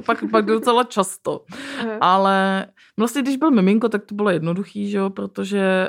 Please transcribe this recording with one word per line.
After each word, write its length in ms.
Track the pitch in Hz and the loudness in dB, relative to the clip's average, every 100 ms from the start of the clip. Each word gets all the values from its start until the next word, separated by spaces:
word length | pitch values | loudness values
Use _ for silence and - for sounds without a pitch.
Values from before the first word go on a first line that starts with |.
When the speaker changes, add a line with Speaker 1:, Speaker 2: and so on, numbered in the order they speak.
| 214 | -4
Speaker 1:
pak, 240 | 233 208 | -4 0
pak 140 | 220 208 | 0 2
docela 380 | 220 240 233 | 0 2 2
často. 600 | 240 208 185 - - 147 - 233 277 269 | 2 0 -2 -2 -8 -8 -10 -16 -12 -8
Speaker 2:
Aha. 120 | 226 214 | -6 0
Speaker 1:
Ale 640 | 175 190 196 196 190 190 - _ _ - | 2 4 4 2 2 -2 -6 _ _ -2
vlastně, 240 | 233 285 | -2 0
když 160 | 262 269 | -2 0
byl 140 | 320 | 4
miminko, 380 | 233 185 214 226 | 4 4 4 2
tak 160 | 208 - | -2 -6
to 100 | 208 | -2
bylo 140 | 208 | 0
jednoduchý, 600 | 165 165 175 196 208 202 | 0 -2 -4 -6 -8 -4
že 80 | 202 | -2
jo, 120 | 196 | -4
protože, 500 | 196 196 196 196 202 190 185 | -4 -10 -8 -4 0 0 0